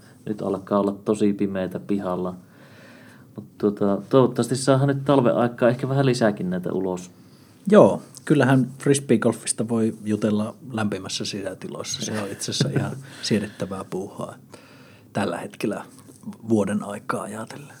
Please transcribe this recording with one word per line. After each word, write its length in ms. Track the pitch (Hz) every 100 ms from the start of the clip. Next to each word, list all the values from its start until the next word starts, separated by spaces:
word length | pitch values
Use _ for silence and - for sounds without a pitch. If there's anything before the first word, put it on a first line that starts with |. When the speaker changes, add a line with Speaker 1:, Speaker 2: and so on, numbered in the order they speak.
| - - -
Speaker 1:
nyt 160 | 104
alkaa 380 | 98 98 95 101
olla 160 | 101 101 -
tosi 280 | 104 104
pimeätä 460 | 101 101 98 92 92
pihalla. 540 | - 101 95 90 90 90 - - - - - - - - - -
Mut, 100 | - -
tota, 440 | 107 104 101 98 101
toivottavasti 460 | 135 120 123 117 131
saadaan 320 | - 135 135
nyt 180 | 139 135
talven 300 | 139 120 90
aikaa 340 | 120 120 120
ehkä 200 | 123 131
vähän 160 | 135 135
lisääkin 440 | 120 110 101 90
näitä 220 | 90 90
ulos. 380 | 85 95 90 - - - - - - -
Speaker 2:
Joo, 300 | 208 113 90 - - -
kyllähän 420 | 147 127 135 120 -
frisbeegolfista 880 | 143 139 - 113 117 113 - - 113
voi 260 | 117 113 113 104
jutella 500 | 107 110 104 104 - -
lämpimässä 540 | 110 104 98 95 - 101
sisätiloissa. 800 | 104 95 92 - - - - 110
Se 160 | 107
on 60 | 98
itse 200 | - -
asiassa 280 | - - 69
ihan 120 | 98 - -
Speaker 1:
<laughs> 100 | -
Speaker 2:
siedettävää 640 | - 107 101 - 95 95 95
puuhaa 460 | 92 101 - - - - - - - - - -
tällä 240 | - 107 85
hetkellä 460 | 101 - 113 95 - - - - 107 - 113
vuoden 340 | 110 98 101
aikaa 380 | 101 101 - 117
ajatellen. 540 | 90 110 113 143 147 -